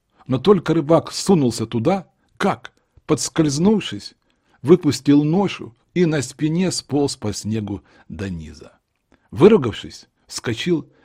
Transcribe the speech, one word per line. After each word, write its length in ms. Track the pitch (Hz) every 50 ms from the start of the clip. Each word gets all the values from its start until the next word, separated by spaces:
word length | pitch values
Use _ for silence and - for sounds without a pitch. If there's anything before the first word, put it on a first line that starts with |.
| _ _ _ _ _
Но 120 | - 127 123
только 360 | 131 190 214 175 - - 160
Рыбак 360 | 165 151 143 165 156 - -
сунулся 560 | - - - - 196 160 135 120 110 - 113
туда, 440 | 110 - 117 113 160 190 190 - _ _ _ _ _ _
как, 360 | - - 196 139 - - - _ _ _ _ _ _ _
подскользнувшись, 1080 | - 151 113 - - - - 160 151 135 147 170 208 220 196 - - 104 101 - - - _ _ _ _ _ _ _ _ _
выпустил 640 | - 127 180 175 - 147 131 - - 143 143 147 147
ношу 500 | 151 160 196 202 175 - - - - - _ _ _ _
и 120 | 170 180
на 160 | 160 156 147
спине 480 | 135 - - - 156 151 160 175 190 175
сполз 460 | - - - - 131 147 143 135 -
по 160 | - - 107
снегу 500 | 98 - - 104 110 113 104 98 101 92 - _ _ _ _ -
до 220 | - 82 95 98
низа. 480 | 90 82 78 76 73 73 - - - _ _ _ _ _ _ _ _ _ _ _
Выругавшись, 760 | - 107 151 214 226 185 131 110 95 - - 85 - - - _ _ _ _
вскочил, 640 | - - - - 123 110 - - 175 175 151 135 - _ _